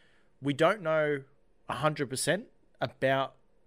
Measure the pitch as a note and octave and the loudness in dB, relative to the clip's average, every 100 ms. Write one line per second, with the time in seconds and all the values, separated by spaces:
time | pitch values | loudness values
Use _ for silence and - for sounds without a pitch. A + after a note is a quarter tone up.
0 | _ _ _ - C3+ C#3 D#3+ A3 D#3+ D#3 | _ _ _ -8 -4 2 2 2 0 0
1 | D3+ C#3+ - _ _ _ - B2 D3+ D3 | 2 -2 -6 _ _ _ -10 -2 0 0
2 | B2 C3 - F#3 C4 _ _ - C3 - | -4 -4 0 -2 -4 _ _ -8 -8 -2
3 | C3+ C3+ C3 - _ _ | 0 0 -2 -8 _ _